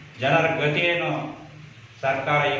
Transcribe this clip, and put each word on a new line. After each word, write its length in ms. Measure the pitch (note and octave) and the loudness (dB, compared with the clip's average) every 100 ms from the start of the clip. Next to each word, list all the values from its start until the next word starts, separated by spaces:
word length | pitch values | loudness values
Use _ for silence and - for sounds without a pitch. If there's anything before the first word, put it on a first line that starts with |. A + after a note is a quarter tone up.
| - - | -18 -2
ಜನರ 260 | C3+ E3 D#3+ C#3 | 2 4 4 2
ಗತಿ 200 | D3+ E3+ | 0 2
ಏನು? 300 | F3 E3+ D#3 D3+ - - - - - - - - | 2 2 -2 -2 -6 -10 -16 -18 -20 -20 -20 -4
ಸರ್ಕಾರ 400 | C3+ C#3 D#3 D3 | -2 0 0 2
ಈ 100 | C#3+ | 2